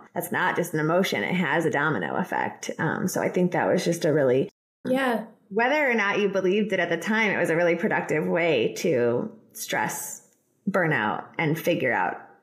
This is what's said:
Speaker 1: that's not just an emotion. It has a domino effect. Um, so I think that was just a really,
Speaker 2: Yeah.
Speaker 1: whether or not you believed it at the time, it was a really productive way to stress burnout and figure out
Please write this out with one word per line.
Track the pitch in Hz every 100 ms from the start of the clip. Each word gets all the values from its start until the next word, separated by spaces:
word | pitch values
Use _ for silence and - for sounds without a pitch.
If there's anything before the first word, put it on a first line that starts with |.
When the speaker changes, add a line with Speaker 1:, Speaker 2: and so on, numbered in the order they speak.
| - -
Speaker 1:
that's | 175
not | 139 175 -
just | 165
an | 156
emotion. | 156 180 190 -
It | 104 180
has | 151 156 160
a |
domino | 139 151 113 73 67
effect. | 185 64 64 - - -
Um, | 156 - 185
so | -
I | 110
think | 180 180
that | 165 98
was | 175
just | 175 170 165
a |
really, | 139 135 131 - _ _ _ -
Speaker 2:
Yeah. | 262 262 220 - - -
Speaker 1:
whether | 196 247 302 277
or | 226
not | 202 190
you | 202
believed | 190 185 208 208
it | 185
at | 170
the | 165
time, | 202 220 214
it | 156
was | 165
a | 160
really | 175 170
productive | 214 156 170 156 180
way | 180 170 131 120 -
to | 180 127 120 123 - - _
stress | - - 135 110 - - - - _ _ _ 202
burnout | 190 160 135 107 - - -
and | 160 160
figure | - 165 127
out | 104 87 - - -